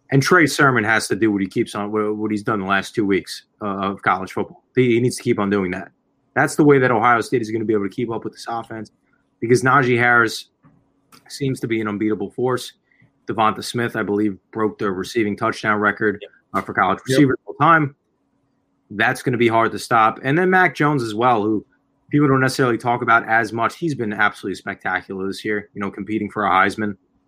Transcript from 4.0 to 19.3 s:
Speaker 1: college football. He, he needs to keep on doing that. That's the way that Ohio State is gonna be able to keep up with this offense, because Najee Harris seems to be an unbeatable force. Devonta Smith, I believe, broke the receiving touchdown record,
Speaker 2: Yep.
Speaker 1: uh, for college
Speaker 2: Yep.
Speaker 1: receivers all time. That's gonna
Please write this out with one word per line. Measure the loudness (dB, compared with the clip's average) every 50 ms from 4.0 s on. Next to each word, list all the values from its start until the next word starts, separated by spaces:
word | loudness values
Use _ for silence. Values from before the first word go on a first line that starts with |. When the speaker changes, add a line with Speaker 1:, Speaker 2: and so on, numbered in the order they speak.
Speaker 1:
college | -2 -2 -2 -2 -4 -8 -6
football. | -8 -8 -8 -10 -20 _ _ _
He, | 2 2 4 4
he | 2
needs | 2 0 -2
to | -2 -2
keep | -2 0 0
on | 0 0
doing | 0 0 0 -2
that. | -4 -8 -10 -14 _ _ _ _ _ _ _ _ _
That's | 0 0 0 2
the | 4 6
way | 6 6 6
that | 4 2
Ohio | 2 2 4 4 2 2
State | 2 -2 -2 -2
is | -2 -2
gonna | -4 -4 -2
be | 0 -2
able | -2 -2 -4
to | -4
keep | -6 -6 -4
up | -6 -8 -8
with | -10 -14
this | -12 -12
offense, | -8 -8 -8 -8 -10 -14 -14 -14 -16 _ _ _ _ _ _ _ _ _ _
because | 0 2 2 2
Najee | 4 4 4 4 4 4 2
Harris | 2 2 4 4 4 4 2 0 -6 -14 _ _ _ _ _ _ _ _ _ _ _ _ _ -20 _ _
seems | -20 -10 -6 -4 -4 -4 -4
to | -4
be | -4 -4 -2
an | -2
unbeatable | -2 -2 -2 -2 -2 -2 -2 -4 -8
force. | -6 -4 -2 -2 -2 -2 -4 -10 -18 _ _ _ _ _ _ _ _ _ _
Devonta | -8 -2 2 2 2 2 -2 -8
Smith, | -6 -4 -4 -4 -4 -2
I | -4 -2
believe, | 0 0 0 0 -2 -4 -6 _ _
broke | -4 -2 -2 -2 -2
the | -2 -4 -4
receiving | -4 -4 -6 -4 -2 -2 0 -2 -2
touchdown | -2 -2 -4 -4 -2 -2 0 0 2
record, | 2 0 0 0 -2 -2 -2 -2
Speaker 2:
Yep. | -10 -18 _ _ _ _ -6
Speaker 1:
uh, | -6
for | -6 -2 0
college | 0 2 2 0 -2
Speaker 2:
Yep. | -2 0 4
Speaker 1:
receivers | 4 4 4 2 -2 _
all | -14 -4
time. | 0 4 4 6 4 4 0 -6 _ _ _ _ _ _ _ _ _ _ _ _ _ _ _ _ _ _ _ -4
That's | -2 0 0 -2 -2
gonna | -4 -4